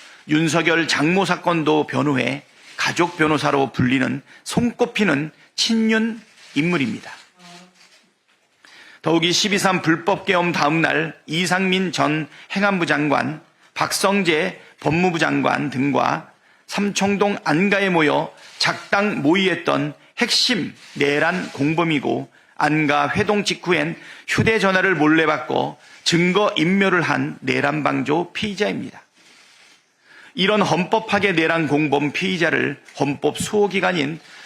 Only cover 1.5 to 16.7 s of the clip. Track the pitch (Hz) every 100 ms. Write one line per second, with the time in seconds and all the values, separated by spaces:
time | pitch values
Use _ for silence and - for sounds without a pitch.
1.5 | 165 151 156 143 131 139 139 120 139 -
2.5 | - - - - 135 170 - 156 151 147
3.5 | 147 135 - 127 131 127 131 - - -
4.5 | - 240 - 240 - 208 139 151 - -
5.5 | - - 226 220 220 226 226 - - -
6.5 | - 165 175 123 95 - - - _ 175
7.5 | 175 180 _ _ _ _ _ _ _ _
8.5 | _ - - - - - 165 170 170 208
9.5 | 196 196 180 151 165 - 190 - 180 175
10.5 | 165 147 160 151 139 160 - - 156 180
11.5 | 180 190 185 185 - 143 156 151 - -
12.5 | 196 202 190 160 147 151 139 139 156 -
13.5 | _ _ - 156 - 196 202 175 156 180
14.5 | 170 - - 147 156 185 165 151 143 135
15.5 | 135 143 127 143 139 - 160 - _ _
16.5 | _ -